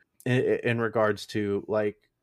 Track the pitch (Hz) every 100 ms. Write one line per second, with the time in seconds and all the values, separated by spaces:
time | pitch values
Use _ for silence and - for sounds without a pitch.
0 | _ _ 127 127 104 107 120 117 113 113
1 | 107 104 - 110 104 101 - 107 104 -
2 | _ _